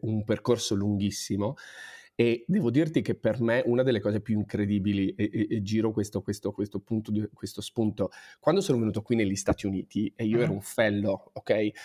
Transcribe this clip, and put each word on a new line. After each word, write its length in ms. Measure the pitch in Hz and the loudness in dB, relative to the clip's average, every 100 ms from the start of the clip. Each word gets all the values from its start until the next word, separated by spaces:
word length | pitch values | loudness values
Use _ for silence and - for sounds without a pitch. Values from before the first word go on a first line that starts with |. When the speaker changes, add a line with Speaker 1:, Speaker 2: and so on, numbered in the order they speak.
Speaker 1:
un 200 | 107 110 | -2 -2
percorso 520 | 107 131 - 117 - 101 | 0 0 2 0 2 0
lunghissimo. 800 | 101 101 101 101 - 98 101 147 - - - - - - | 2 2 0 -2 -4 -2 -2 -6 -12 -18 -18 -18 -6 2
E 280 | 120 117 - | 2 2 0
devo 240 | 196 120 | 0 2
dirti 300 | 123 160 160 | 2 2 0
che 140 | - - | 0 0
per 260 | 113 113 | 0 0
me 200 | 117 120 120 | 2 2 2
una 180 | 120 | 2
delle 160 | 131 123 | 2 2
cose 220 | 113 107 | 0 -2
più 160 | 107 107 | 0 -2
incredibili, 760 | 101 113 101 101 98 101 95 - | 0 0 0 2 2 2 0 0
e, 140 | 104 | -2
e, 140 | - 104 | 0 -2
e 120 | 113 | -2
giro 300 | 98 110 110 | 0 0 0
questo, 300 | 110 101 101 | 0 -2 -4
questo, 320 | - 101 107 | -6 -6 -6
questo 260 | 101 - 98 | -4 -4 -6
punto 320 | - 110 107 | -4 -4 -2
di, 160 | 104 104 | -4 -4
questo 260 | - 101 - | -8 -12 -10
spunto, 500 | - - 107 - 92 - - - | -6 0 0 0 -4 -6 -20 -4
quando 220 | - 185 | 0 2
sono 160 | 165 127 | 2 2
venuto 240 | 110 101 | 0 -2
qui 160 | - 117 | 0 2
negli 180 | 104 98 | 2 0
Stati 300 | - 98 101 | -2 -2 -2
Uniti 480 | 95 - 98 107 - | -4 -4 -2 -4 -2
e 80 | |
io 160 | 113 113 | 0 2
ero 120 | 117 | 2
Speaker 2:
Mhm. 20 | |
Speaker 1:
un 80 | 101 | 0
fellow, 720 | - - 110 101 101 95 - | -4 0 2 2 0 -2 -6
ok? 360 | - - 110 107 - | -6 0 2 0 -2